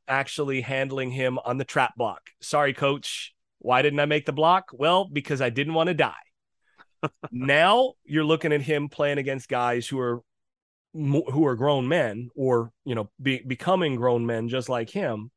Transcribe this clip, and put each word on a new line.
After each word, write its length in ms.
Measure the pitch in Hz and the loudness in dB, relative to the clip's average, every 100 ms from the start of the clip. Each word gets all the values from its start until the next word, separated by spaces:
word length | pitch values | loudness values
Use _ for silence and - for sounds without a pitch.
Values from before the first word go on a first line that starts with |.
| - | -2
actually 540 | 135 135 - 139 131 | -2 -2 -4 -4 -4
handling 500 | 123 135 135 135 127 | -4 -4 -4 -4 -6
him 300 | 131 127 127 | -2 -2 -2
on 140 | 117 131 | -4 -4
the 60 | |
trap 300 | 131 147 120 - | -2 0 0 0
block. 240 | 110 85 - _ | -4 -6 -16 _
Sorry, 320 | - 147 143 | -2 0 0
coach. 640 | - 139 143 - - - _ _ _ | 0 -2 -2 -6 -10 -12 _ _ _
Why 240 | - 127 | 0 2
didn't 160 | 143 143 | 2 2
I 80 | 147 | 0
make 200 | 151 147 | 0 -2
the 60 | |
block? 380 | 139 160 185 - | 2 4 4 0
Well, 360 | 120 151 185 190 | -2 2 2 0
because 280 | 143 - 135 | -4 -4 -2
I 100 | 127 | -2
didn't 240 | 117 143 | -2 -2
wanna 180 | 160 170 | 0 0
die. 220 | 156 123 - - _ _ _ _ _ _ _ | 2 0 -2 -20 _ _ _ _ _ _ _
<laughs> 80 | 151 _ 156 | -8 _ -12
Now 600 | 123 135 147 180 233 254 - | -4 4 6 6 6 2 -2
you're 200 | - 151 | -4 0
looking 280 | 151 160 160 | 2 2 2
at 100 | 147 | 0
him 260 | 139 147 147 | 0 -2 -2
playing 300 | - 143 143 | -2 -2 0
against 300 | 135 135 - | -4 -6 -4
guys 400 | 127 120 120 113 | -2 0 -2 -4
who 100 | 135 | -4
are 240 | 123 120 - _ _ _ _ _ _ | -2 -4 -8 _ _ _ _ _ _
mo-, 340 | 160 139 147 - | -6 0 0 0
who 160 | 139 147 | 2 2
are 100 | 117 | 2
grown 320 | 143 139 127 | 2 2 2
men 420 | 170 120 104 123 - | 0 0 -4 -10 -4
or, 340 | 131 120 117 _ | 0 2 0 _
you 100 | 135 | -6
know, 160 | 113 104 - | -6 -6 -6
be-, 220 | 135 131 | -4 -2
becoming 520 | 127 127 180 185 156 123 | -4 -6 0 2 2 0
grown 280 | 123 120 | 2 2
men 240 | 117 113 117 | 0 -2 -2
just 200 | 127 123 | -4 -2
like 200 | 123 113 | -4 -4
him. 440 | 202 156 107 113 | -4 -4 -4 -10